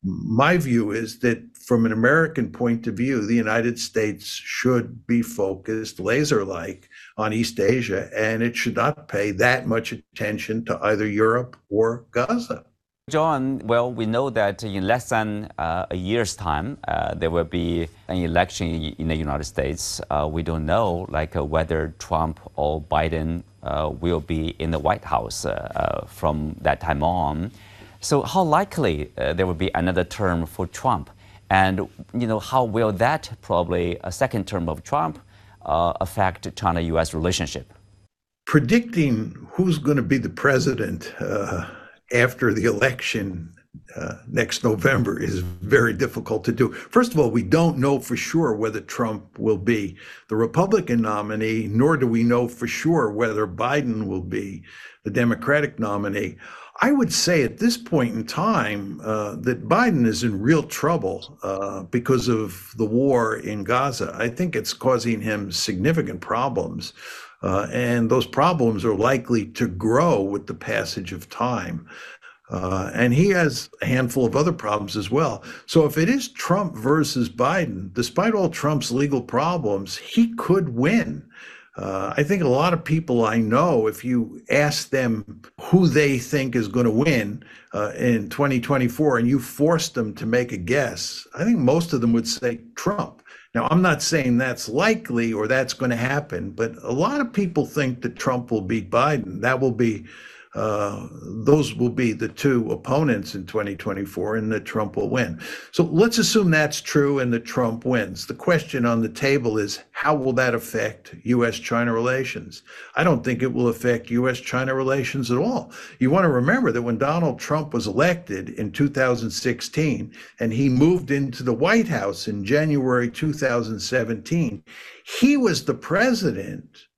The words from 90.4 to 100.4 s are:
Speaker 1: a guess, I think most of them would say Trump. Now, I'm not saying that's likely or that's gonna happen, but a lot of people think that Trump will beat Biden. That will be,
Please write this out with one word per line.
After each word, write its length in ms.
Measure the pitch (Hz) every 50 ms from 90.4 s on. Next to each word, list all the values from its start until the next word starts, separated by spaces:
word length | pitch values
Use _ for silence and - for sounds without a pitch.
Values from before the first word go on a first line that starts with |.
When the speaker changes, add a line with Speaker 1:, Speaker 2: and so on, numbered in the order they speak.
| 123 120
Speaker 1:
a 60 | - 92
guess, 720 | 87 87 123 143 139 117 95 87 - - - - - - -
I 100 | - 160
think 140 | 220 240 196
most 340 | 135 123 135 165 165 -
of 100 | - 131
them 120 | 117 117 117
would 140 | 117 113 -
say 320 | - - - 120 117 117 - - -
Trump. 480 | - - 175 208 208 127 - - - _ - - - - _ _
Now, 120 | 117 117 -
I'm 100 | 156 180
not 220 | 185 180 156 143 -
saying 340 | - - 160 135 127 120 120
that's 320 | 131 131 123 - - -
likely 640 | 110 139 185 214 226 220 226 - 123 117 117 113 113
or 140 | 101 107 110
that's 260 | 127 131 135 131 -
gonna 220 | - 131 123 120
happen, 560 | 117 120 131 139 143 147 - - 87 90 98
but 240 | 95 - 143 - - - -
a 100 | - 117
lot 280 | 131 170 220 277 294
of 120 | 277 233 -
people 320 | - 202 180 165 151 143
think 360 | 147 - 156 139 131 127 123 -
that 140 | 120 - -
Trump 340 | - 139 127 123 120 -
will 100 | 117 107
beat 300 | 98 92 113 113 98 90
Biden. 500 | - 117 127 147 156 135 104 95 95 101
That 180 | 101 123 131 127
will 120 | 135 131
be, 340 | 117 107 123 117 107 98 78 - - - - - - -